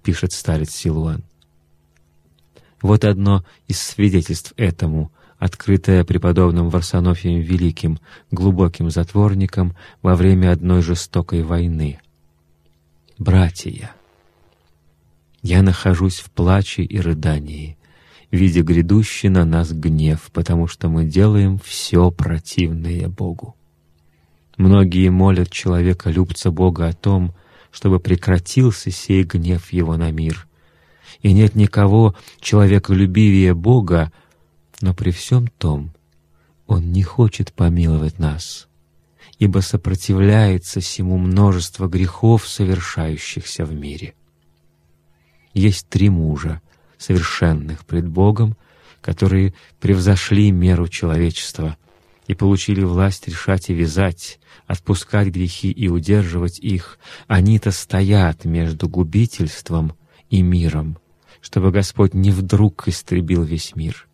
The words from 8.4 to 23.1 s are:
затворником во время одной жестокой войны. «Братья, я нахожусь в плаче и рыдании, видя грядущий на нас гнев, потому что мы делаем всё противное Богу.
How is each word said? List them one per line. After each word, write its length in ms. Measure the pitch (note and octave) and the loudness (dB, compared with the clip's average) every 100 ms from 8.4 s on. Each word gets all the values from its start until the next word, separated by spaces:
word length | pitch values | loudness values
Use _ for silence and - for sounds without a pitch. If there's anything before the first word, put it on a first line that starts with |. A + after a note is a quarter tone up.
| G2 F#2 F2 - E2 | 0 2 0 0 -4
затворником 840 | D#2+ E2+ G2+ G#2 F#2+ F#2+ - F2+ F2 - _ | -2 -2 0 2 0 -2 -2 -2 -4 -20 _
во 160 | F#2 F2+ | 0 2
время 340 | F#2 F#2 F2+ | 4 4 4
одной 300 | F2 F2 F2+ | 2 2 2
жестокой 600 | E2 F2 - F2+ E2 E2+ | 0 -4 -4 -4 -2 -4
войны. 580 | D#2+ F2 F2 D#2+ D2 C#2 _ _ _ _ _ _ _ _ _ _ _ - | -2 -2 -2 -2 -4 -8 _ _ _ _ _ _ _ _ _ _ _ -6
«Братья, 800 | - F#2 F2 - - - - - _ _ _ _ _ _ _ _ _ _ _ _ _ _ | 2 2 2 -2 -14 -14 -18 -20 _ _ _ _ _ _ _ _ _ _ _ _ _ _
я 200 | - F2+ | 0 2
нахожусь 580 | F#2+ F2+ - E2 F#2 - | 4 2 0 0 0 -4
в 100 | - | -10
плаче 520 | - F2 G2 G2 - | -2 2 2 0 -6
и 160 | E2+ G#2 | -6 -4
рыдании, 800 | E2 D#2 D#2 D2+ D2 D2+ D#2 - _ _ _ _ _ | -4 -2 -2 -4 -6 -12 -14 -16 _ _ _ _ _
видя 320 | F2+ F#2+ E2+ | 2 4 4
грядущий 680 | D#2+ E2+ E2+ G#2 G#2+ - G2+ | 2 2 4 2 2 -2 2
на 160 | F#2 E2 | 2 2
нас 260 | E2 E2 | 0 -2
гнев, 580 | D#2+ D#2+ D#2 D#2 D#2 - | -4 -2 0 0 -2 -4
потому 340 | - E2 E2+ E2 | -6 -2 0 -2
что 220 | - E2+ | -4 -2
мы 160 | E2 D#2+ | -2 0
делаем 520 | F2 G#2+ G#2 G2 F#2+ | 2 4 4 2 0
всё 540 | - - - F2 F2+ | -8 -12 -2 2 2
противное 960 | F2 - D#2+ - - E2+ E2 E2 F2 | 2 -4 -4 -4 -4 -2 -4 -6 -6
Богу. 480 | F2 | -6